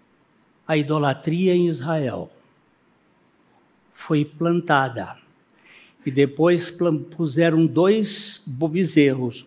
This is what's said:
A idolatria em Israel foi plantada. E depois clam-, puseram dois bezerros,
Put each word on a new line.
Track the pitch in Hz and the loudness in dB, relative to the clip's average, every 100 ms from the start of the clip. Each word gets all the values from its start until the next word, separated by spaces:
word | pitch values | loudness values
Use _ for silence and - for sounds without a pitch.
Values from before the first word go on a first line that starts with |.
| _ _ _ _ _ _ - | _ _ _ _ _ _ -2
A | 156 | -2
idolatria | 143 156 143 135 - 165 185 | 0 0 0 -2 -4 -2 2
em | 180 175 | 2 2
Israel | 151 143 160 131 92 80 _ _ _ _ _ _ _ _ _ _ _ _ _ _ _ _ | -2 -4 -2 -2 -6 -10 _ _ _ _ _ _ _ _ _ _ _ _ _ _ _ _
foi | - - 156 147 | -14 -2 -2 -2
plantada. | - 170 170 170 143 131 117 92 - _ _ _ _ _ - _ _ | -4 -2 0 2 2 0 -4 -12 -14 _ _ _ _ _ -20 _ _
E | 147 | -4
depois | 131 139 139 165 175 175 | 0 2 2 2 2 -2
clam-, | - 175 156 | -4 -2 -2
puseram | 127 - 160 135 170 160 160 | -4 -6 -4 2 2 4 2
dois | 127 185 220 208 - - - - | 4 2 2 0 -6 -8 -10 -10
bezerros, | 127 160 165 170 156 143 131 123 - | -4 -2 0 0 4 4 2 -4 -8